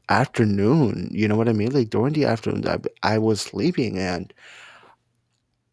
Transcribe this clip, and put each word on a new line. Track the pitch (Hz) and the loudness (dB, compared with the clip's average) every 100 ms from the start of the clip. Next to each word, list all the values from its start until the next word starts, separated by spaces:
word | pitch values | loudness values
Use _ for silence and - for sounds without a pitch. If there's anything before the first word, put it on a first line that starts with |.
| - | 0
afternoon, | 101 127 - 107 101 104 160 120 - 90 | 0 2 2 2 2 4 4 2 -2 -6
you | - 107 | -2 0
know | 107 | 2
what | 113 | 2
I | |
mean? | 110 110 | 0 0
Like, | 143 113 | 0 0
during | 104 127 | 0 0
the | 151 123 | 0 0
afternoon, | 113 - 104 - | 0 -2 -4 -2
I, | - - - 95 | -4 -6 -4 -2
I | 110 | 0
was | 110 104 | 2 0
sleeping, | - 98 147 175 110 95 | -4 -4 -2 -2 -4 -4
and | 95 180 190 _ - - - - - _ _ _ _ _ _ _ _ | -4 -6 -8 _ -20 -20 -20 -20 -20 _ _ _ _ _ _ _ _